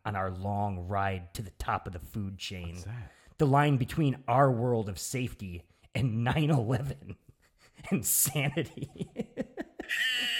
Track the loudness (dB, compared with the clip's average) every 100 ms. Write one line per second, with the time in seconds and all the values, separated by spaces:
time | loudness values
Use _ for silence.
0 | -6 -2 -2 -2 -2 -2 -2 -4 -2 0
1 | 0 -2 -6 -10 -10 -8 -4 -2 -4 -10
2 | -8 -6 -6 -6 -10 -8 -8 -8 -10 -10
3 | -12 -18 -12 2 4 6 6 4 2 2
4 | 2 2 2 6 6 6 2 2 0 -6
5 | -4 -4 -4 -6 -10 -10 -12 _ _ -2
6 | 0 2 2 2 4 2 2 -2 -2 -8
7 | -12 -16 _ -20 _ _ -20 -16 -2 -2
8 | 2 2 2 2 0 0 -4 -6 -10 -8
9 | -10 -8 -10 -8 -10 -8 -12 -12 -6 -2
10 | 0 0 -2 -2